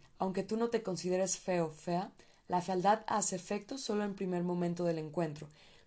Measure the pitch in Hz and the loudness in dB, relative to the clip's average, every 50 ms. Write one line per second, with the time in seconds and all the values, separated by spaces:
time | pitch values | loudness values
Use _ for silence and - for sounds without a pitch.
0 | - - - - 185 190 180 196 185 - 214 226 233 233 233 220 220 190 180 170 | -18 -16 -6 -2 -2 0 0 -2 -2 -2 0 0 0 2 0 0 0 0 -4 -2
1 | - 180 180 185 190 185 - - - - 185 175 165 156 151 - - 180 170 175 | 0 0 2 2 2 2 0 -2 0 0 2 2 2 0 -2 -6 -4 -2 0 0
2 | 196 240 - - - - - - _ - 185 180 175 - 190 180 175 196 214 220 | -2 -4 -8 -18 -20 -20 -20 -20 _ -2 0 0 0 2 0 2 6 6 4 4
3 | - - - 208 196 - 190 180 - - - 202 208 - 277 269 - - 208 208 | 4 0 0 2 2 2 0 -2 -4 -4 -4 -4 -4 -6 -8 -4 -2 0 0 0
4 | 208 202 196 196 196 180 185 175 175 180 175 175 175 175 170 175 175 170 165 160 | 0 -2 -2 -2 -2 0 0 0 0 0 0 2 0 0 0 2 2 0 2 0
5 | 156 156 151 180 170 156 147 147 151 - - - - - - - - | -2 -4 -2 -2 -2 -2 -2 -8 -12 -14 -16 -20 -20 -20 -20 -18 -6